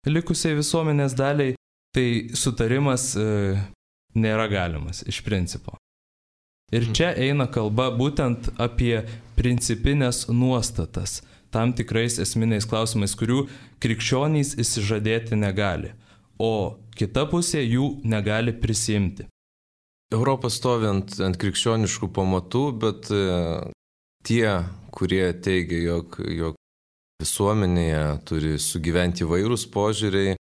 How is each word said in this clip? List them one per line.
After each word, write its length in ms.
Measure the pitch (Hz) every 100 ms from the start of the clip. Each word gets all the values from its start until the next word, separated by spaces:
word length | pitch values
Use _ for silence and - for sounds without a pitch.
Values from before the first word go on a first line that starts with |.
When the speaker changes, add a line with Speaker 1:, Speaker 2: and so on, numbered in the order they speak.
Speaker 1:
likusiai 520 | - 156 170 165 170 151
visuomenės 580 | 151 170 156 147 139
daliai, 400 | 127 135 147 135 127 _ _ _
tai 360 | - 123 117 117
sutarimas, 760 | 117 - 113 113 131 143 127 -
e, 440 | 98 107 107 98 98 98 - _ _ _
nėra 320 | 113 110 110 110
galimas 540 | 101 87 78 78 85 -
iš 140 | -
principo. 540 | - 101 87 - - - _ _ _ _ _ _ _ _ _
Ir 100 | 113
Speaker 2:
Mhm. 120 | 117
Speaker 1:
čia 200 | 110 170
eina 320 | - 131 143 127
kalba 440 | - 107 107 127
būtent 600 | 117 139 147 135 117 - -
apie 460 | 120 117 120 113 107 - - -
principines 920 | 120 123 - 113 123 143 127 120 -
nuostatas, 960 | 120 127 127 110 - 82 - 95 - - - _
tam 220 | 113 117
tikrais 460 | 120 113 113 117 117
esminiais 480 | - 113 113 107 110
klausimais, 500 | 110 113 113 101 -
kurių 300 | 113 127 139 - - -
krikščionys 760 | 120 113 113 131 147 156 143
išsižadėti 800 | - 117 - 101 110 107 113 113
negali, 560 | 107 101 95 101 80 78 - - - _ -
o 400 | 113 110 98 - -
kita 320 | - 101 - 151
pusė 380 | 170 170 156 120
jų 380 | 123 139 139
negali 480 | 113 110 101 107 120
prisimti. 720 | 117 110 104 - 104 95 - - _ _ _ _ _ _ _ _
Speaker 2:
Europa 380 | 110 131 135 127
stovi 360 | 110 127 120 110
ant, 340 | 98 98 101
ant 160 | 95 87
krikščioniškų 680 | 101 92 120 113 101 - 95
pamatų, 520 | 95 95 92 90 120 147 117
bet, 320 | 110 98 -
e, 600 | 104 95 90 85 82 - - _ _ _ _
tie, 380 | - 117 110 95 87 - -
kurie 420 | - 92 95 90
teigia, 500 | 87 - 92 82 85
jog, 360 | 85 85 80 -
jog 360 | - 82 82 76 _ _ _ _ _ _
visuomenėje 840 | 78 - 101 107 95 90 82 78 76 73
turi 300 | - 80 78 76
sugyventi 680 | - 87 80 85 90 85
įvairūs 420 | 82 85 104 120 -
požiūriai 680 | 104 104 110 107 95 98 92